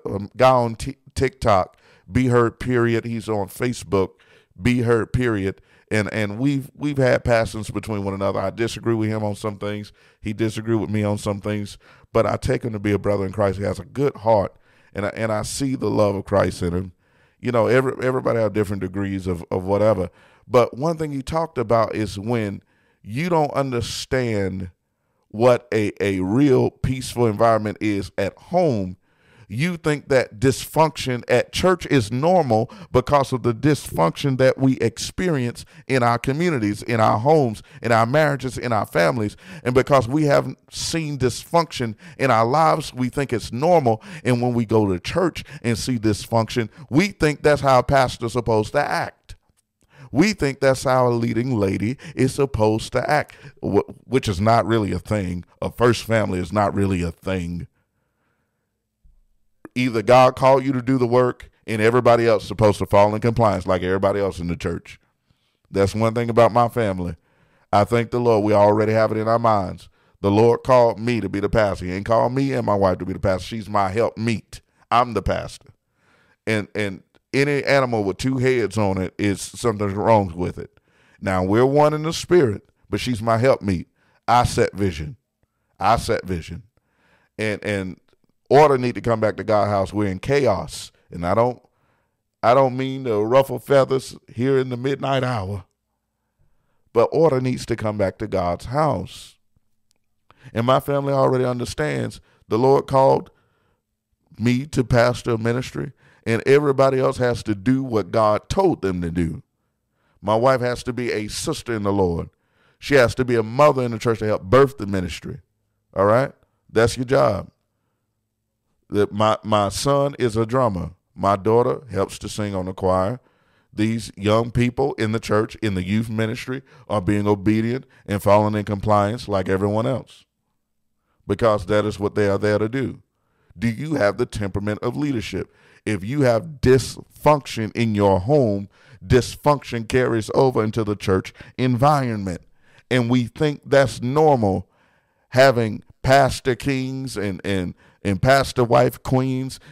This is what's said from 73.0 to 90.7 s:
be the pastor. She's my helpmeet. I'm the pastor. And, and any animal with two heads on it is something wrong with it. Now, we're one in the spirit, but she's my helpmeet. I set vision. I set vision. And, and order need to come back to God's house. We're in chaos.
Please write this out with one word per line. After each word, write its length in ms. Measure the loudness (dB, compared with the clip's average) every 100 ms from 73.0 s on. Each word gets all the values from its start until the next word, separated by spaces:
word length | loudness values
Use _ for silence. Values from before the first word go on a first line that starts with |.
be 80 | -6
the 60 | -4
pastor. 260 | -2 -4
She's 240 | -6 -12 -4
my 220 | -2 -2
helpmeet. 720 | 0 -2 -2 -4 -4 -6 -20 _ _ 0
I'm 220 | 2 2
the 80 | -2
pastor. 480 | -2 -4 -6 -16 _ _ _ _ _ _ _ _ -4
And, 220 | -4 -4
and 280 | -6 -6 -6 _ _ _
any 280 | -2 0 0
animal 380 | 2 2 2 0
with 140 | -2 -2
two 220 | -2 0
heads 400 | 0 2 0 0
on 180 | 0 0
it 160 | -4 -2
is 240 | -2 -2
something 520 | -6 -6 -4 -2 -4
wrong 380 | -2 2 2 2
with 220 | -4 -8 -8
it. 240 | -16 _ _ _ _ _
Now, 240 | -4 -2
we're 220 | 0 2 4
one 260 | 4 2
in 120 | 2
the 100 | -4
spirit, 480 | -6 2 4 4 0 _ _ -8
but 100 | -6
she's 220 | -4 -4
my 160 | 0 2
helpmeet. 520 | 4 2 0 -4 -4 _ _ _ 0
I 180 | 2
set 280 | 2 2 -2
vision. 440 | 0 -4 -4 -10 -12 _ _ _ _ _ -4
I 180 | 0 0
set 280 | 0 -4
vision. 380 | -4 -8 -8 -16 -18 _ _ _ _ _ _ -8
And, 260 | -6 -4
and 380 | -4 -4 -6 -12 _ _ _ _ 2
order 300 | 6 6 4
need 160 | 0
to 60 | -4
come 180 | -2 0
back 180 | 0 -2
to 80 |
God's 260 | 0 2 2
house. 220 | 0 0
We're 140 | -2 -2
in 140 | -4
chaos. 720 | 0 2 2 0 -4